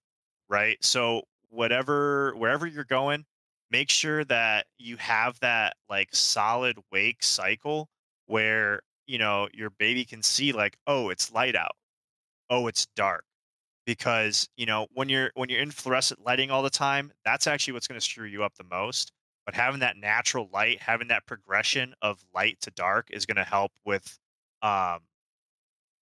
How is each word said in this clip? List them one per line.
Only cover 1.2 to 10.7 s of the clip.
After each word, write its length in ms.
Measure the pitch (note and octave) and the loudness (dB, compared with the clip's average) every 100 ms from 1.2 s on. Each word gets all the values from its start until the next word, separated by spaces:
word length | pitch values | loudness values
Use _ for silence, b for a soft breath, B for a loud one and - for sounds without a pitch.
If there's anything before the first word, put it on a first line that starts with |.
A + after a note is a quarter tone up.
| - _ _ | -4 _ _
whatever, 840 | A2+ A#2 B2 C3+ D3 C#3+ C#3+ C#3 A2 | -2 2 2 2 2 2 2 0 0
wherever 300 | A2+ C#3+ E3+ | 0 0 -2
you're 180 | D3 | -8
going, 420 | C#3 C3 C#3 D3 D3+ _ _ _ _ | -2 0 0 -2 -6 _ _ _ _
make 200 | A#2 C#3+ | 0 2
sure 340 | - D#3 D3+ C#3 | 2 2 -2 2
that 400 | A#2+ A2+ G#2+ - _ | 2 4 0 -2 _
you 180 | A#2 A#2+ | -14 -8
have 420 | - A2+ B2 A#2+ | 0 2 2 0
that, 360 | B2+ A#2 G#2+ - - | 0 2 0 -2 -4
like, 260 | G2 G2 | -2 0
solid 640 | - - A2+ G#2 A#2+ B2+ A2 - | 0 2 2 2 2 0 -4 -2
wake 300 | F#2+ G#2+ B2 | 0 0 0
cycle 680 | - - F#2+ A2 D3 D#3 D#3 _ _ _ - | 0 0 0 -2 -4 -6 -6 _ _ _ -2
where, 560 | A2 A2 A2 G#2 G#2 - _ - | 2 2 2 2 -2 -6 _ -8
you 120 | B2 | -2
know, 300 | G#2+ G2+ G2+ | 2 2 -2
your 160 | G#2+ G#2+ | -6 -10
baby 340 | G2 G#2+ B2 A#2+ | -2 0 0 -4
can 160 | A2+ | -2
see, 300 | - - C#3+ | 0 0 0
like, 260 | A#2 G#2 | 0 -2